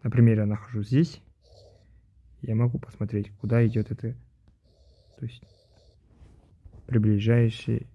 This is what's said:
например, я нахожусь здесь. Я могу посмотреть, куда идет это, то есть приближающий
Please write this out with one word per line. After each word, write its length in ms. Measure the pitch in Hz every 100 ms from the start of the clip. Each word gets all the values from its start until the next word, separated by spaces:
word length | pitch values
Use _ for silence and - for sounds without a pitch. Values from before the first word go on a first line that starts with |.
например, 360 | - 123 117 110
я 80 | 104
нахожусь 400 | 104 - 113 101
здесь. 360 | 127 170 - _ _ _ - - _ _ _ _ _ _ -
Я 140 | 131
могу 240 | 110 120 -
посмотреть, 520 | - - 104 107 101 -
куда 300 | 104 117 113
идет 240 | 117 107
это, 260 | - 113 123 - _ _ _ _ _ _ _ _ _
то 80 | 120
есть 180 | - - _ _ _ _ _ _ _ - _ _ _ - - -
приближающий 1000 | 123 107 101 107 117 117 - - 113 -